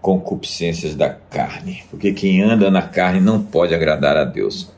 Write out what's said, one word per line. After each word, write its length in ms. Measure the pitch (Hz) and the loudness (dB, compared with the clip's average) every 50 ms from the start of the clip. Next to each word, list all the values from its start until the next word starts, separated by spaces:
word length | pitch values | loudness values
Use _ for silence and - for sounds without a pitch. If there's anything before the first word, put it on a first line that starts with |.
concupiscências 920 | - 95 95 92 - - - - - - - - 85 85 82 - - 78 76 | 2 2 0 0 0 -4 -8 -8 -8 -10 -8 -6 -4 -4 -4 -4 -6 -8 -2
da 160 | 69 - - | -2 -2 -2
carne, 720 | - - - - - 71 - - - - - 92 92 - - - | -2 -8 -18 -10 -6 -6 -6 -6 -8 -12 -12 -12 -12 -12 -14 -18
porque 240 | - - - 101 98 | -14 -4 -2 -2 -2
quem 260 | - - 98 92 92 | 0 0 2 2 4
anda 300 | 101 107 113 110 101 98 | 4 4 4 4 4 4
na 140 | 95 92 85 | 4 2 0
carne 360 | - - 92 92 90 90 95 | -2 -2 0 0 2 2 4
não 220 | 92 104 110 104 | 4 4 4 2
pode 320 | 101 - - 85 87 87 82 | 0 0 0 0 2 2 2
agradar 420 | 85 80 78 78 71 73 71 73 | 0 2 0 0 2 2 2 2
a 80 | 78 71 | 2 2
Deus. 480 | 62 - - - 52 - - - - - | 0 -2 -4 -4 -4 -4 -6 -12 -14 -18